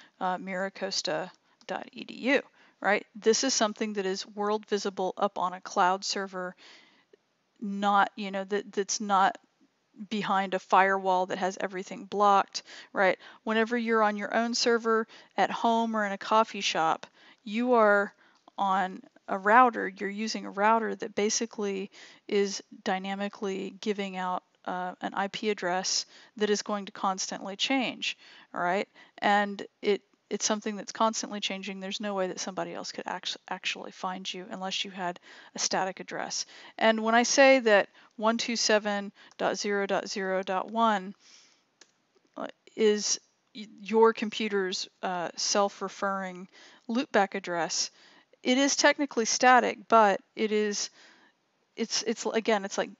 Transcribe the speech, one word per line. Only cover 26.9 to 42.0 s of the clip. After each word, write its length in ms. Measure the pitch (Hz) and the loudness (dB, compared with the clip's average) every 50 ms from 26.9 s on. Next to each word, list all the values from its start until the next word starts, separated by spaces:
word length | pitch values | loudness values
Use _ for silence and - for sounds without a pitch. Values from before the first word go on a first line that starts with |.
constantly 640 | - - - 196 190 185 - - 190 175 - 196 196 | -8 -4 -2 -2 -2 -4 -6 -8 -8 -10 -10 -12 -6
change, 600 | - - - 269 269 233 165 - - - - - - - - - - - _ - | -4 -2 0 0 0 0 -2 -4 -6 -6 -8 -8 -8 -14 -20 -20 -20 -20 _ -6
all 80 | 175 | -2
right? 260 | 175 175 180 202 - - _ - - _ _ - | -2 0 0 0 -2 -6 _ -20 -20 _ _ -2
And 460 | - 208 202 208 208 202 202 190 - - _ _ | 2 2 4 4 2 0 -4 -8 -12 -14 _ _
it, 200 | - 208 202 - - _ _ _ _ - | 0 0 0 0 -2 _ _ _ _ -8
it's 160 | 208 208 - | -6 -4 -2
something 300 | - 220 208 - 220 208 | -2 -2 -2 -4 -6 -8
that's 160 | 196 - - | -8 -10 -10
constantly 480 | - - 226 220 220 - - 196 208 208 | -2 0 0 0 0 -2 -6 -8 -8 -6
changing. 400 | 196 - 196 190 196 202 190 190 | -6 -6 -6 -8 -8 -10 -10 -10
There's 220 | 190 190 196 - | -8 -8 -8 -6
no 120 | 208 208 202 | -6 -4 -2
way 120 | 196 185 | -2 -2
that 120 | 180 - - | -2 -4 -6
somebody 340 | - 202 185 180 170 175 170 | -8 -8 -6 -6 -8 -6 -8
else 180 | 196 214 - | -10 -10 -10
could 160 | - - - | -10 -8 -8
act-, 300 | - - 180 - - - - _ | -8 -8 -6 -8 -8 -10 -10 _
actually 440 | - 185 185 - - - 190 - - | -10 -10 -8 -6 -8 -8 -8 -10 -14
find 400 | - - - 185 185 190 190 - | -12 -10 -8 -8 -8 -8 -10 -10
you 140 | - 185 180 - | -10 -10 -12 -12
unless 340 | - 190 185 190 196 - 202 | -12 -10 -8 -6 -6 -6 -8
you 80 | 202 | -8
had 280 | 185 196 180 175 180 - - - - - - - - | -8 -8 -6 -6 -8 -8 -14 -20 -20 -20 -20 -14 -6
a 40 | - | -6
static 400 | - - - 175 185 190 180 - | -4 -2 0 -2 -2 -4 -6 -10
address. 460 | 185 - 180 - - - - - - - - - - - - | -12 -12 -10 -10 -8 -6 -8 -8 -8 -10 -14 -20 -20 -20 -4
And 260 | - - 220 226 220 220 | 2 2 2 4 2 2
when 120 | 220 226 | 4 4
I 80 | 240 240 | 4 4
say 360 | 240 - 285 277 269 269 269 | 4 6 8 8 8 8 8
that 300 | 226 226 208 196 - - _ - - _ _ | 6 6 6 6 4 2 _ -18 -20 _ _
one 200 | - 214 220 233 | -2 0 0 0
two 180 | 233 - - 233 | 0 -2 -4 -2
seven 560 | 220 - - 214 208 214 208 202 202 202 196 - - - - - | 0 2 2 2 2 2 0 -2 -4 -6 -8 -12 -18 -20 -18 -8
dot 200 | - 190 160 - | -4 -2 -2 -2
zero 280 | 190 - 208 202 202 196 | -2 -2 -2 -2 -2 -2
dot 240 | 196 196 170 - 196 | 0 -2 -2 -2 -4
zero 340 | - 208 190 185 190 185 190 | -6 -6 -4 -2 -2 -2 -2
dot 280 | 196 190 185 - - | -4 -4 -4 -4 -4
one, 440 | 214 226 226 226 214 190 185 196 196 _ _ - - - _ _ _ _ _ _ _ _ - _ _ _ | 0 2 2 2 2 0 -4 -8 -14 _ _ -20 -20 -20 _ _ _ _ _ _ _ _ -20 _ _ _